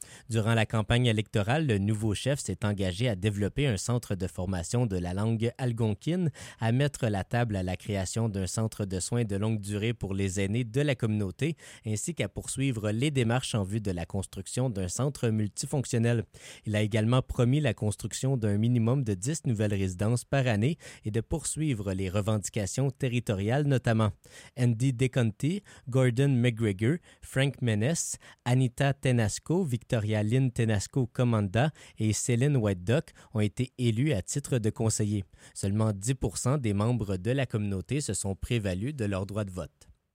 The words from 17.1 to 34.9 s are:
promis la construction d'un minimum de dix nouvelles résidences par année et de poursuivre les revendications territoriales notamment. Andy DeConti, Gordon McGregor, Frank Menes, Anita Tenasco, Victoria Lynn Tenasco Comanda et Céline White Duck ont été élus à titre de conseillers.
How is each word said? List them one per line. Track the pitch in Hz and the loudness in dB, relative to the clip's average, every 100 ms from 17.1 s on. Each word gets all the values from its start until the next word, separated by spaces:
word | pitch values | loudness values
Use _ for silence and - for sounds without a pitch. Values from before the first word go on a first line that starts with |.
| 127 | 2
promis | - - 120 143 | 0 0 2 2
la | 117 | 0
construction | 104 107 - 110 - 131 135 | 0 -2 -2 -6 -4 -2 0
d'un | 107 101 | 2 2
minimum | 113 123 113 139 | 4 4 4 2
de | 113 | 0
dix | 98 110 165 147 | -2 -2 -4 -2
nouvelles | 104 107 | 0 0
résidences | 101 95 90 101 120 | 0 0 0 0 0
par | - 139 127 | 0 0 2
année | 104 120 175 - - | 2 2 0 -8 -12
et | - | -4
de | 110 | -4
poursuivre | 110 165 - - 156 113 101 | -2 -4 -4 -2 -2 -2 -2
les | 95 95 | -2 -2
revendications | 98 101 107 - - 95 - 139 | 0 0 0 -2 -4 -4 -2 -2
territoriales | - 135 120 117 98 101 131 143 | -2 -2 -2 0 0 0 2 2
notamment. | 131 - 110 110 - - - - - | 2 2 2 2 -2 -12 -20 -14 0
Andy | 123 110 135 | 0 2 0
DeConti, | 120 131 - 113 - 139 202 - - - | 2 0 2 0 0 -2 -2 -6 -16 -2
Gordon | 123 127 117 139 | 2 4 4 4
McGregor, | 127 120 113 110 95 110 175 - - | 4 2 2 0 2 0 0 -4 -20
Frank | - 135 139 - | -6 0 0 0
Menes, | 123 107 117 170 - - - - - | 0 2 2 0 -4 -8 -14 -8 0
Anita | 127 127 - 139 | 2 2 2 0
Tenasco, | 135 135 120 107 - - 165 | 0 2 2 2 -2 -2 0
Victoria | 175 120 - 120 104 107 | 0 -4 -2 -2 0 0
Lynn | 107 127 135 | 2 2 2
Tenasco | 117 113 104 - 139 123 | 2 0 0 0 -2 -2
Comanda | - 123 110 101 107 151 - - - | 0 2 2 2 2 0 -2 -12 -2
et | 110 | 0
Céline | 104 - 120 139 139 | 0 0 2 2 2
White | 107 95 | 2 0
Duck | 90 135 - - - | 0 0 0 -10 -6
ont | 110 | 0
été | 107 - 123 - | 0 0 -4 0
élus | 123 110 151 | 0 2 2
à | 110 | 0
titre | - 147 - 131 | -2 -6 -2 0
de | 107 | 0
conseillers. | - 113 | 0 0